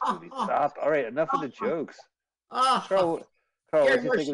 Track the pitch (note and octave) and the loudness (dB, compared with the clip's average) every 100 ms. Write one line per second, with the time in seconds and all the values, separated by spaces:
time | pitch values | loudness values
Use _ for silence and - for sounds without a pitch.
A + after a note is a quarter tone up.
0 | - F3+ E3+ C4+ G3+ D#3 D3 - C3 D#3 | -6 -6 -10 -8 -4 0 -2 -2 0 0
1 | A2+ B2+ - C4+ C#3 - - E3 C3+ - | 0 -2 -2 -2 -4 -6 -4 -4 -6 -12
2 | - _ _ _ _ A#3+ C4 G#3+ - F#3+ | -20 _ _ _ _ 0 2 2 0 0
3 | F3 E3 - _ _ _ - - C4+ C4 | 2 0 -8 _ _ _ -2 4 6 4
4 | - A#3 C#3+ | 2 0 0